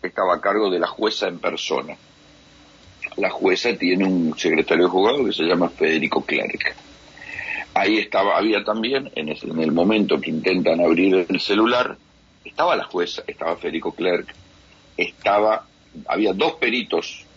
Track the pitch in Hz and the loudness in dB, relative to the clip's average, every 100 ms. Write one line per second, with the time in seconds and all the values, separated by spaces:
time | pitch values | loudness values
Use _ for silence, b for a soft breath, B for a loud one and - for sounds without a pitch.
0 | 92 - 95 85 98 101 104 87 87 - | -8 -2 0 0 2 2 2 0 -2 -2
1 | 107 - 95 87 92 82 - 69 76 - | -4 -2 -4 -4 -6 -6 -4 -4 -6 -14
2 | - - - - - - - - - - | -20 -20 -20 -20 -20 -20 -20 -20 -20 -18
3 | - - - - - - 120 110 90 90 | -14 -4 -4 0 0 2 0 0 0 2
4 | 95 92 80 - - 78 78 85 87 90 | 2 2 0 0 0 2 2 4 4 4
5 | 101 143 117 87 80 90 85 - 80 80 | 4 4 0 0 0 2 0 0 0 2
6 | - - - - - - - - - - | 0 -2 -2 -4 -4 -4 -6 -8 -20 -20
7 | - B B B B B B - 98 107 | -20 B B B B B B 0 2 2
8 | 101 104 101 85 104 104 104 107 117 135 | 2 0 2 2 2 0 0 -2 0 -2
9 | - - 76 78 - 80 80 78 90 110 | -4 -8 -8 -8 -6 -2 0 2 4 4
10 | 101 76 80 78 92 90 82 90 85 82 | 2 0 -2 -2 0 2 2 2 4 4
11 | 95 92 87 92 - 104 110 120 123 - | 4 4 2 -2 0 2 4 2 0 -4
12 | _ _ _ _ - - 165 147 - 90 | _ _ _ _ -20 -2 0 0 -2 -4
13 | 87 - - 85 80 85 87 82 85 80 | -4 -4 -12 -6 -4 -4 -4 -4 -6 -2
14 | 90 87 - - - - - - _ - | 0 0 -2 -16 -20 -20 -20 -20 _ -6
15 | - - 107 104 107 110 - _ _ - | -6 -4 0 2 2 0 -4 _ _ -20
16 | - 90 107 95 156 - 123 123 110 82 | -6 0 0 2 -2 0 -2 -2 -2 -4
17 | - - - | -4 -14 -20